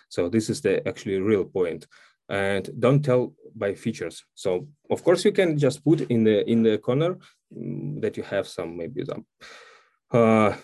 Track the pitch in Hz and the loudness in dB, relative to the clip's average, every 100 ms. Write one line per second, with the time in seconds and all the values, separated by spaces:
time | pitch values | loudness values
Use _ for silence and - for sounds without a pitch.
0 | _ - 87 110 107 107 101 82 95 - | _ -4 0 0 -2 -2 0 0 -2 -8
1 | 107 95 98 104 87 95 87 80 - _ | -6 -2 2 0 0 -2 -2 -4 -14 _
2 | _ _ - 98 98 98 92 - 120 143 | _ _ -8 -4 -2 -4 -6 0 2 4
3 | 143 127 120 - - 110 101 95 117 107 | 4 2 0 -8 -20 -6 -6 -4 -8 -6
4 | 85 - _ - 98 90 147 _ _ 101 | -10 -12 _ -8 -4 -4 -6 _ _ -2
5 | - 180 208 202 180 151 147 147 147 165 | 2 4 2 2 0 2 0 0 0 0
6 | - 117 110 104 101 117 113 107 - 131 | 2 2 4 4 2 2 4 2 0 0
7 | 165 185 - _ _ - 92 95 98 98 | 0 -4 -12 _ _ -14 -10 -10 -10 -6
8 | 104 - - 101 95 - 85 87 82 90 | -6 -6 -4 -4 -4 -8 -10 -10 -10 -8
9 | 90 - - _ - - - _ _ _ | -8 -10 -14 _ -20 -20 -20 _ _ _
10 | _ 120 113 110 104 - | _ 2 4 6 4 0